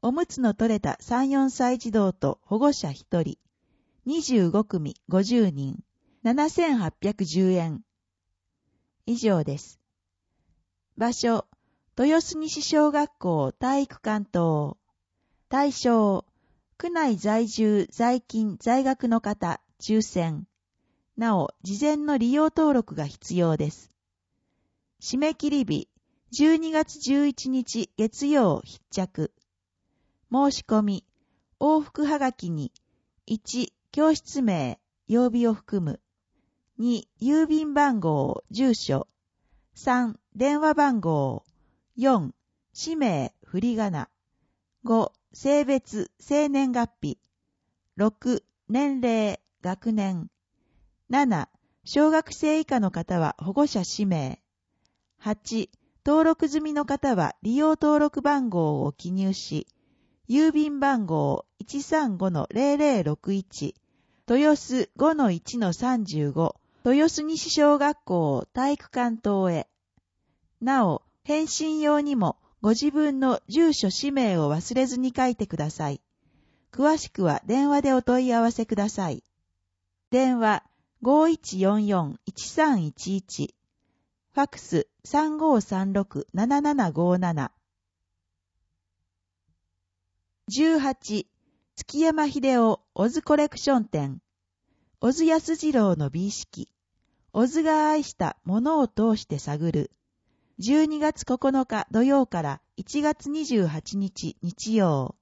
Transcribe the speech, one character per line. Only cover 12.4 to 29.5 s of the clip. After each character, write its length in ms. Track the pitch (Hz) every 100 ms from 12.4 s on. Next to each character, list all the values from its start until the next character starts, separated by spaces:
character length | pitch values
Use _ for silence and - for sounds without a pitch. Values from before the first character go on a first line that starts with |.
| 311 302
小 280 | 285 311 302
学 200 | 294 294 _
校 340 | 185 160 135
体 300 | - 254 277
育 180 | 277 -
館 240 | - 214
等。 540 | 202 175 165 156 147 - _ _ _ _ _ _ _
対 200 | 262 285
象、 540 | 262 254 233 214 190 - _ _ _ _ _
区 100 | 349
内 300 | 339 294 202
在 280 | 208 220 233
住、 400 | 226 220 208 -
在 300 | - 233 247
勤、 340 | _ 226 220 185
在 240 | - 254
学 220 | 269 262 247
の 140 | 226
方、 400 | 202 208 175 - _ _
抽 180 | - 220
選。 440 | 214 190 165 147 104 _ _ _ _ _ _ -
な 180 | 226 202
お、 160 | 151 -
事 160 | 180 202
前 180 | 294 302
の 180 | 294 277
利 160 | 233
用 120 | 277
登 280 | 311 320 311
録 220 | 269 220
が 120 | 151 143
必 300 | - - 180
要 220 | 170 156
で 120 | 151
す。 200 | - - _ _ _ _ _ _ _ _ _ _ _
締 200 | - 254
め 160 | 302
切 160 | 311 294
り 160 | 285 233
日、 240 | - - _ _ _ _
十 260 | - 294 320
二 160 | 320
月 260 | 311 311 302
十 280 | 240 277 285
一 240 | 254 262
日 400 | 262 247 226 - -
月 300 | 220 - 285
曜 340 | 294 214 143
必 160 | - - _
着。 440 | - 185 - - _ _